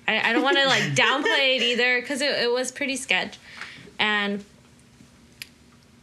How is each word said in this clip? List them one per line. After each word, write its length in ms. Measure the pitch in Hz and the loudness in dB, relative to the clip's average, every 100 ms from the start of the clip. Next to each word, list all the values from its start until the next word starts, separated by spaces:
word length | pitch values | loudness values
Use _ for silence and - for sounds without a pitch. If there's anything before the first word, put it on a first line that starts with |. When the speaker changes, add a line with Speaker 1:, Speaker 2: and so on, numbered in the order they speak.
| - | -2
Speaker 1:
I, 220 | 220 220 | 0 2
I 40 | |
don't 100 | 233 | 2
wanna, 220 | 262 277 269 | 2 4 4
like, 180 | 220 | 2
Speaker 2:
<laughs> 100 | 147 139 | 2 2
Speaker 1:
downplay 600 | 226 269 427 302 262 254 | 2 2 2 2 2 2
it 40 | |
either, 380 | 240 240 247 247 | 0 2 2 0
'cause 180 | 240 269 | -2 -4
it, 100 | 285 156 | -2 0
it 80 | 240 | 0
was 200 | 247 254 | -2 -4
pretty 260 | - 269 262 | -6 -6 -4
sketch. 420 | - 185 208 - - - - - - - | -2 -2 -2 -10 -20 -20 -18 -18 -12 -4
And 440 | 214 208 202 202 - - - - - - - - - - - - - - _ - | 0 0 -2 -4 -8 -20 -20 -20 -20 -20 -20 -20 -20 -20 -20 -20 -20 -20 _ -20